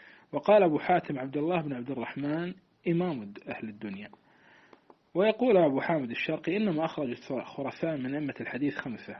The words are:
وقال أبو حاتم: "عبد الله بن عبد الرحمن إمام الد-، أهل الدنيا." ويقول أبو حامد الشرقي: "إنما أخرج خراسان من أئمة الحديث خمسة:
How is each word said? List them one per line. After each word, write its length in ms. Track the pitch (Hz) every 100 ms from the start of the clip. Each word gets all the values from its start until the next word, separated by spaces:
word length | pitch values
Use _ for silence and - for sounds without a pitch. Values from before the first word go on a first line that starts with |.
| - - _
وقال 300 | 147 - 214
أبو 160 | 240 147
حاتم: 400 | - 175 - 135
"عبد 180 | 135 147
الله 260 | 160 175
بن 100 | 147
عبد 180 | 127 123
الرحمن 640 | 123 113 135 143 160 180 190 _ _ 175
إمام 340 | 170 180 131
الد-، 260 | 101 - -
أهل 200 | - 107
الدنيا." 420 | 104 107 98 104 - _ _ _ - _ - - _ _
ويقول 420 | 170 214 220 247 185
أبو 240 | 156 135
حامد 300 | - 160 120
الشرقي: 460 | - - 156 165 202
"إنما 280 | 214 156
أخرج 300 | 160 160 131 - - 123
خراسان 600 | - - 127 - 165 147
من 120 | 127
أئمة 200 | 143 139 -
الحديث 340 | 117 123 143
خمسة: 420 | - 131 107 -